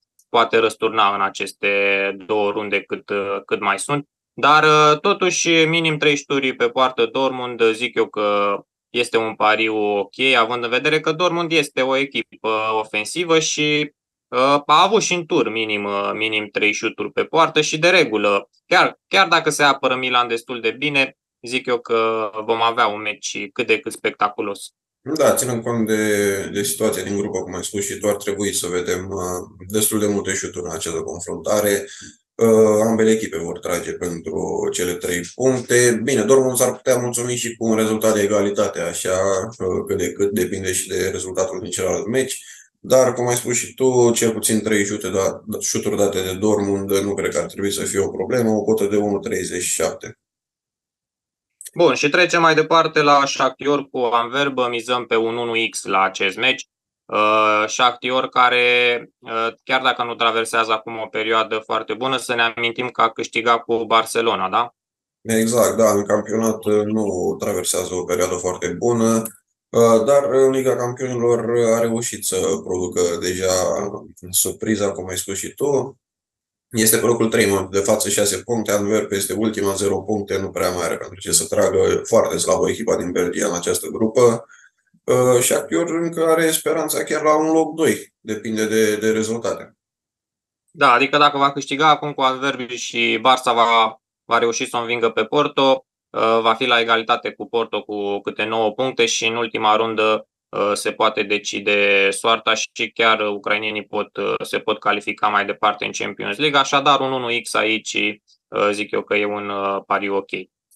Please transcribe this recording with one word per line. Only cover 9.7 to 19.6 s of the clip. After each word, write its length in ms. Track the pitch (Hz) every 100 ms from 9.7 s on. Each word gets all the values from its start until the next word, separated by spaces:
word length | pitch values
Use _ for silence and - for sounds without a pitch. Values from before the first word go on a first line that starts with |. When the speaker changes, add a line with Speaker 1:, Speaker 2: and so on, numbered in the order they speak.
| 110
Speaker 1:
ok, 420 | 104 101 98 - 131 123
având 260 | 113 123
în 60 | 120
vedere 300 | 123 143 156
că 120 | 156
Dortmund 400 | 156 180 170 170
este 280 | 160 143 -
o 140 | 131 131
echipă 520 | 139 120 - - 110 110 110 110
ofensivă 580 | 107 107 107 165 170 160
și, 540 | 156 - 151 151 147 _ _ _ -
uh, 100 | 123 135 143 143
a 160 | 156
avut 200 | 190 214
și 120 | -
în 120 | 175 160
tur 240 | 165 110
minim, 340 | 113 107 104
uh, 260 | 101 101 101
minim 340 | 104 110 107 104
trei 200 | 101 104
șuturi 400 | 104 110 - 104
pe 120 | -
poartă 360 | 104 160 160 151
și, 180 | 151 156
de 100 | 175
regulă, 600 | 185 131 107 104 101 - _ -
chiar, 320 | 170 - - -
chiar 200 | 190 190
dacă 220 | 165 151
se 120 | 147